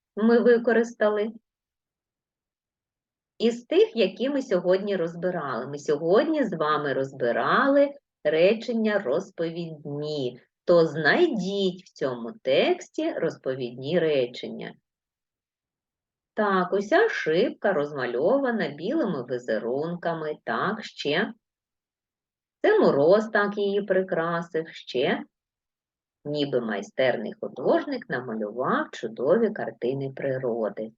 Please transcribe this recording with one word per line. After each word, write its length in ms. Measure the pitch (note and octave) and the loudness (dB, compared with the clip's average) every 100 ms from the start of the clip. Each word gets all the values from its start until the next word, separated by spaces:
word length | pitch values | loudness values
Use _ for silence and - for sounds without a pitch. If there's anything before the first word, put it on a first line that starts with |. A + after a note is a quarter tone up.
| _ - | _ 0
ми 220 | A3+ A#3 | 4 6
використали 960 | A3 A#3 A#3 A3+ A#3 - G#3+ G#3 A3 - _ _ _ _ _ _ _ _ _ _ _ _ _ _ _ _ _ _ _ - | 6 4 4 2 2 0 0 2 -2 -6 _ _ _ _ _ _ _ _ _ _ _ _ _ _ _ _ _ _ _ -2
із 260 | A3+ A#3+ | 0 0
тих, 320 | - D#4+ A4 A3+ | 0 4 4 4
які 340 | F#3+ - C4 | 0 0 -2
ми 120 | C#4+ | -2
сьогодні 540 | A3+ F3+ F3 F#3+ G#3 F#3+ | 0 0 2 0 0 -4
розбирали? 680 | E3+ E3+ F3+ F3 C#3+ A#2 C3 | -4 -4 -6 -4 -6 -6 -6
Ми 120 | C#3+ | -8
сьогодні 680 | D3+ D3 E3 G#3 D#4 D#4 | -2 -2 4 4 4 0
з 120 | G#3+ E3 | -2 -2
вами 360 | D3+ D3+ D3 | 0 0 0
розбирали 1000 | C3 C3+ B2 B2 A#2 C#3 G3 C#4 C#4+ C#4+ - _ _ | -2 -4 -2 -2 0 2 2 4 4 4 0 _ _
речення 720 | D3+ D#3 F3+ A3+ A#3+ A3+ G#3+ G#3 | 0 4 4 4 -2 0 2 0
розповідні. 1400 | D#3+ D3+ G3 - E3 E3+ E3 D3+ D3 C#3+ D3+ D3+ B2 - _ _ | 0 -2 -4 -6 -6 -6 -10 -10 -10 -8 -6 -4 -4 -8 _ _
То 220 | - F3 D#3+ | 4 4 4
знайдіть 960 | D3 D3 A3+ F4 A3+ F3+ G3+ F#3+ F3 | 2 2 4 2 2 -4 -2 -2 -2
в 80 | - | -14
цьому 400 | - C#3 A#2+ A#2 | -6 -4 -4 -10
тексті 800 | A2 B2+ C#3 C4+ F4+ - - D#4+ | -6 0 2 2 0 -4 -6 -4
розповідні 840 | - D#3+ C3+ C#3 C3 A#2+ B2 C3 F3 | -2 -4 -4 -6 -6 -6 -8 -2 0
речення. 760 | D#3+ C#3+ A#2+ B2 A2+ A2+ A2+ - _ _ _ _ _ _ _ _ _ _ _ _ _ _ _ | 2 0 -2 -6 -12 -12 -14 -16 _ _ _ _ _ _ _ _ _ _ _ _ _ _ _
Так, 380 | - G#3 F#3+ F3+ | -2 2 2 0
уся 360 | G3 G3+ E4 A4+ | -2 2 4 4
шибка 640 | - D#3 E3 C#4 - G#3 | 0 0 2 0 0 0
розмальована 960 | D3+ D3 D3 A#2+ A#2+ E3+ C#4 C4 A3+ D#3 | 0 -2 -4 -4 0 2 2 0 -2 -4
білими 560 | D3 F3+ E4 A3+ D3 A#2+ | -4 -4 -2 -2 -4 -4
візерунками. 1080 | B2 A#2+ G#2+ A2+ C3+ E3 F3 E3+ D#3+ D3+ D3 | -6 -2 -4 -2 -2 -4 -4 -4 -4 -6 -8
Так, 400 | - A#2 D#3+ A3 | -6 -2 -2 -4
ще. 480 | - - C#3+ D#3 A3 - _ _ _ _ _ _ _ _ _ _ _ _ | -10 -8 -2 0 -2 -6 _ _ _ _ _ _ _ _ _ _ _ _
Це 160 | E4+ G#4+ | 4 6
мороз 500 | G3+ C#3 D3+ G#3 A3 | 6 6 6 6 4
так 300 | G#3 G3+ G3+ | 0 0 -2
її 240 | G3+ G3+ | -2 -2
прикрасив. 840 | G3 F#3+ F#3 E3+ E3 E3+ E3+ D#3+ D#3+ | 0 0 0 -2 -2 -4 -4 -6 -6
Ще. 560 | - - B2 D#3 B3+ - _ _ _ _ _ _ _ _ _ | -12 -6 -2 0 0 -6 _ _ _ _ _ _ _ _ _
Ніби 360 | D3 D3 C#3+ B2+ | -8 -4 -2 -2
майстерний 760 | A2+ G2+ G#2 - C3 A#2 G#2+ - | -2 -6 -6 0 0 0 -4 -10
художник 680 | A2 - D#3+ D#4+ D4 B3+ - | -12 -4 0 0 0 -8 -6
намалював 800 | B2 B2 A2 G#2 A#2 D3 B3+ D#4 | -8 -6 -6 -6 -4 -2 -2 -4
чудові 600 | - A2+ A2+ C3 G#3 A3 | -8 -10 -4 2 2 2
картини 600 | - A2+ - B2 C#3 C3+ C3+ | -4 -10 -6 -6 -4 -6 -6
природи. 760 | C#3+ C3 C3 A#2 G#2 G#2 A2 | -4 -4 -4 -2 -4 -6 -12